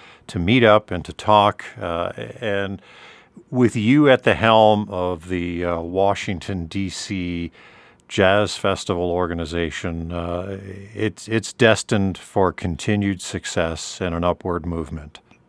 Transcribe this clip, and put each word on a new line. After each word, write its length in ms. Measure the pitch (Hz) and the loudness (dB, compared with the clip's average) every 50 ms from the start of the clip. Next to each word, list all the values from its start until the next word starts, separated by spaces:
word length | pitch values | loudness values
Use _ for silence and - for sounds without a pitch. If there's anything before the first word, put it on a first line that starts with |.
| - - - _ _ | -20 -20 -20 _ _
to 140 | - - 92 | -10 -6 -2
meet 240 | 85 90 120 127 117 | 2 4 4 6 8
up 260 | 110 104 107 - - | 8 8 6 4 0
and 160 | 92 87 78 | -8 -8 -8
to 80 | - - | -10 -12
talk. 520 | - - - 107 104 101 104 95 - - - - 117 | -6 2 4 6 6 6 4 2 -2 -10 -18 -14 -10
Uh, 340 | 92 87 85 85 85 - - - 110 113 113 - | -8 -6 -4 -4 -4 -6 -6 -10 -12 -14 -12 -8
and 400 | 120 107 101 98 98 98 98 95 _ - - - - - - - _ _ _ - - - | -6 -4 -4 -4 -4 -6 -8 -10 _ -18 -20 -20 -20 -20 -20 -20 _ _ _ -20 -14 -6
with 240 | - 123 123 110 - | 0 2 2 2 2
you 340 | 120 104 113 135 151 151 139 | 2 2 4 4 6 6 6
at 140 | 131 120 - | 6 6 4
the 100 | 120 95 | 2 2
helm 560 | 78 101 113 113 110 110 107 107 104 107 101 | 4 4 4 6 6 6 6 6 4 0 -4
of 400 | 98 92 90 90 90 85 80 92 | -4 -4 -2 -4 -4 -6 -6 -6
the, 340 | 92 90 87 87 87 85 87 | -4 -4 -4 -4 -4 -4 -4
uh, 160 | 87 87 85 | -4 -4 -4
Washington, 840 | 82 85 90 95 98 98 98 - - - 98 80 - - 101 90 82 | -6 -4 -2 0 2 0 0 -2 -4 -6 -8 -8 -6 -8 -6 -6 -6
D 240 | 82 - 98 98 92 | -6 -6 -6 -6 -6
C 600 | - - - - 101 95 90 87 87 85 85 80 _ - - - - - - - _ _ _ | -6 -10 -10 -8 -6 -6 -6 -6 -6 -6 -8 -10 _ -16 -20 -20 -20 -20 -20 -20 _ _ _
Jazz 480 | - - - 98 92 98 104 104 - - | -4 2 4 6 6 6 4 2 0 -2
Festival 560 | - - 98 95 - - - 95 87 90 87 | -2 -2 -2 -2 -2 -2 -4 -4 -2 -2 -2
organization, 1000 | 85 90 90 82 87 85 82 76 82 85 85 78 73 - - 92 82 82 82 82 | 0 -2 -2 -2 -2 -6 -6 -4 -4 -4 -4 -4 -6 -6 -8 -6 -6 -6 -8 -8
uh, 460 | 87 87 85 85 87 87 92 98 98 95 98 98 95 98 98 101 113 | -8 -8 -6 -6 -6 -6 -8 -8 -10 -12 -12 -16 -16 -18 -18 -14 -8
it's, 320 | 104 107 107 - - - | -4 -4 -4 -4 -6 -8
it's 260 | - 113 113 110 - - | -4 -4 -4 -4 -4 0
destined 640 | - 123 110 107 - - - 120 107 98 95 92 | 4 6 6 6 4 2 -2 0 0 0 0 -2
for 340 | - - - - 110 95 90 | -4 -10 -4 0 2 2 2
continued 720 | 85 - - 90 82 73 - - 104 104 101 101 98 87 | 0 -2 -4 -6 -4 -4 -2 -2 -2 0 0 -2 -4 -6
success 800 | - - - 90 - - - 98 85 82 80 78 - - - - | -8 -10 -10 -8 -8 -6 -4 -2 -2 -2 -4 -6 -10 -12 -10 -6
and 140 | 92 90 85 | -6 -4 -4
an 80 | 82 87 | -2 0
upward 420 | 90 85 - - 92 87 87 76 | -2 -2 -2 -4 -6 -6 -4 -4
movement. 540 | 87 82 82 78 - - 76 73 76 - - _ _ _ _ _ | -6 -6 -6 -6 -8 -10 -12 -14 -16 -20 -20 _ _ _ _ _